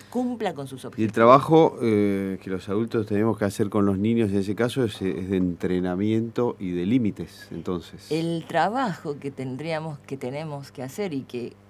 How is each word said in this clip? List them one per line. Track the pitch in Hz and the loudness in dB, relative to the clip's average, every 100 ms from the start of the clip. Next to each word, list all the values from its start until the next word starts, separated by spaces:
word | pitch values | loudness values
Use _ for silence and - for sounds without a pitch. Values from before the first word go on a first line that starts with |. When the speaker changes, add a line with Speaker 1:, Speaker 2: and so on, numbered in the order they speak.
| - | -6
Speaker 1:
cumpla | 240 247 233 208 | -4 -4 -2 -4
con | 143 139 | -4 -10
sus | 131 | -12
Speaker 2:
Y | 120 | -12
el | |
Speaker 1:
objetivos. | 110 110 | -2 0
Speaker 2:
trabajo, | 110 117 135 135 160 160 - | 6 10 10 8 6 6 4
eh, | 120 104 101 98 98 95 | 2 4 4 2 -2 -6
que | - | -6
los | 92 98 | -8 -2
adultos | 101 113 117 107 | -2 0 -2 0
tenemos | 104 113 107 | 0 2 2
que | 101 | -2
hacer | 98 104 | 0 0
con | 107 101 | 2 2
los | 95 | 2
niños | 107 117 107 | 2 2 2
en | 98 | 0
ese | 95 | -2
caso | 98 120 135 | 0 0 0
es, | 117 - | -2 -2
es | 95 82 92 | -4 -4 -2
de | 95 | 0
entrenamiento | 90 85 92 90 90 90 104 110 117 113 120 - | 0 -2 -2 0 0 0 0 0 0 -2 -2 -2
y | 95 | -4
de | 87 90 | -2 0
límites, | 127 107 - 82 - - | 2 2 -2 -10 -14 -14
entonces. | 87 80 87 - - - | -10 -6 -6 -6 -16 -6
Speaker 1:
El | 156 165 170 - | -4 -2 -4 -4
trabajo | 165 175 240 254 156 160 143 | 0 0 0 -2 -4 -8 -8
que | 139 | -8
tendríamos, | 135 131 131 160 156 160 143 | -8 -8 -8 -6 -6 -6 -10
que | - 135 | -12 -10
tenemos | 123 143 160 143 135 | -8 -8 -8 -10 -12
que | - | -12
hacer | 131 170 202 139 | -10 -6 -6 -6
y | |
que | 120 123 117 - - | -6 -8 -10 -12 -16